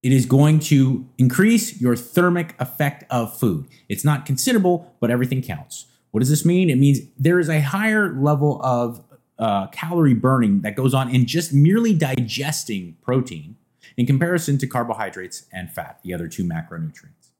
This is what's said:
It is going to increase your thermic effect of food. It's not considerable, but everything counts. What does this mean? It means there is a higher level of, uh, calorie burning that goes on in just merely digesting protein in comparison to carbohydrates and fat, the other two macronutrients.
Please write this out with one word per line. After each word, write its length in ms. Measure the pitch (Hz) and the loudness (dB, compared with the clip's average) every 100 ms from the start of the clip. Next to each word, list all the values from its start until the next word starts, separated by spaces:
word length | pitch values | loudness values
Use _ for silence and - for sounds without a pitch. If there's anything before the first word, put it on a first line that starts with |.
It 100 | 123 | 2
is 140 | 135 127 | 2 4
going 340 | 135 147 156 | 4 6 4
to 480 | 151 147 131 131 - - | 4 2 4 0 -8 0
increase 640 | 127 127 208 233 - - | 0 4 4 2 0 -2
your 160 | 123 117 | -2 -2
thermic 580 | - - 180 175 170 - | -2 0 2 0 -4 -8
effect 460 | 131 - 147 - - | -10 -4 -6 -6 -6
of 300 | 127 113 - | -4 -4 -2
food. 280 | 120 80 135 _ _ | -2 -2 -8 _ _
It's 160 | 104 | -4
not 220 | 151 147 - | -2 -2 -4
considerable, 680 | 131 - 240 180 170 - _ | -4 0 2 2 0 -4 _
but 100 | 117 | -2
everything 300 | 123 127 131 | 0 0 -2
counts. 460 | 123 80 71 - - _ _ | -4 -10 -12 -18 -20 _ _
What 100 | 107 | -2
does 80 | 131 | 2
this 160 | 151 | 2
mean? 240 | 165 180 180 | 2 2 2
It 80 | 131 | 4
means 220 | 139 139 - _ | 4 4 -2 _
there 220 | 139 180 | 2 2
is 80 | 160 | 2
a 140 | 156 | 0
higher 520 | 139 196 220 214 196 | 0 -2 0 0 0
level 460 | 131 143 147 147 135 | 0 0 2 0 0
of, 400 | 127 123 120 120 _ _ _ _ | -2 -2 -2 -6 _ _ _ _
uh, 300 | 113 101 95 | -2 -2 -4
calorie 440 | - 160 175 151 | -10 -4 2 4
burning 480 | 117 127 131 110 98 | 4 2 2 2 0
that 160 | 104 104 | -2 -2
goes 160 | 131 | 0
on 160 | 135 127 | 0 0
in 160 | 131 | 0
just 300 | 117 151 165 | 2 -2 0
merely 400 | 139 151 214 233 | 4 4 4 2
digesting 1040 | 175 147 131 113 117 143 156 - 101 90 80 | 0 0 -2 -4 -6 -6 -6 -6 -8 -8 -12
protein 560 | - 131 131 85 76 110 _ _ - - | -2 -2 -2 -10 -16 -20 _ _ -16 -4
in 100 | 123 | 0
comparison 520 | 135 170 175 165 139 | 2 2 -2 -2 -2
to 80 | 135 | -2
carbohydrates 800 | 123 117 107 101 92 92 - _ | -4 -6 -6 -8 -10 -16 -16 _
and 180 | 92 87 | -14 -12
fat, 300 | - - - | -12 -14 -14
the 100 | 90 | -10
other 140 | 87 82 | -8 -8
two 160 | - | -6
macronutrients. 880 | 87 82 80 85 80 - _ _ _ _ | -6 -6 -10 -10 -10 -12 _ _ _ _